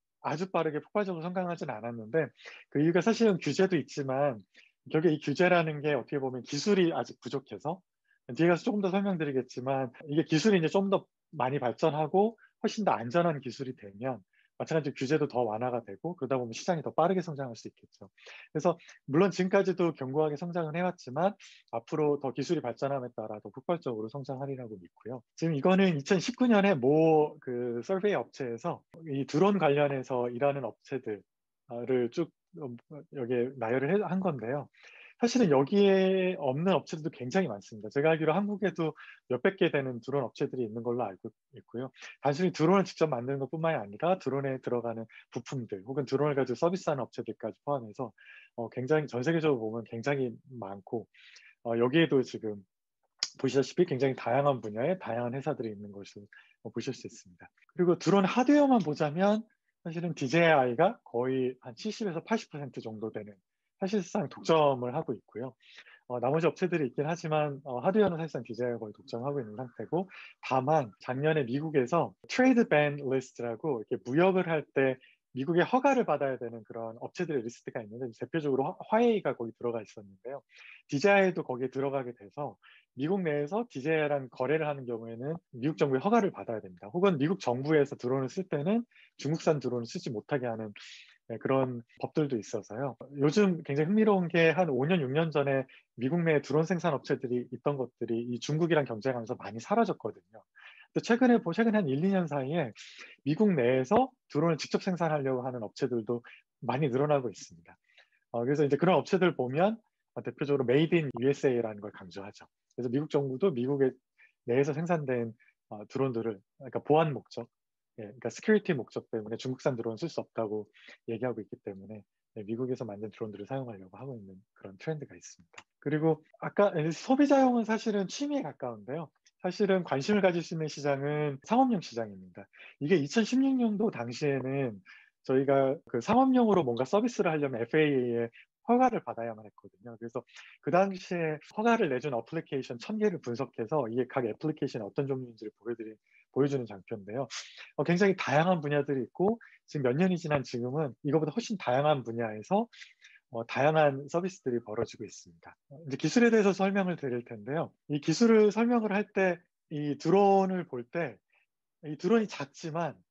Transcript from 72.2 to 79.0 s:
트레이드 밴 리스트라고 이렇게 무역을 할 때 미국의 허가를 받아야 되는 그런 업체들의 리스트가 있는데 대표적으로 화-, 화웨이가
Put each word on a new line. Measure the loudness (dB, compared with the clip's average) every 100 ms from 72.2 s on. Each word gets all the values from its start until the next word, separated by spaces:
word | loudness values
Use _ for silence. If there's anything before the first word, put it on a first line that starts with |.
| -6
트레이드 | 4 6 6 4
밴 | 4 2 0
리스트라고 | -2 -2 -2 -8 -8 -4 -4 -4 -4
이렇게 | -6
무역을 | 0 4 4 4 0
할 | -2 0
때 | 2 2 0 _ _ _
미국의 | -6 0 2
허가를 | 4 4 4 2
받아야 | 2 0 0 -2
되는 | -8 -10
그런 | -12 -10 -10 -10
업체들의 | -12 -6 -4 -2
리스트가 | -4 -10 -12 -12
있는데 | -10 -10 -10 -10
대표적으로 | -6 -4 0 0
화-, | -2 -4 0
화웨이가 | 2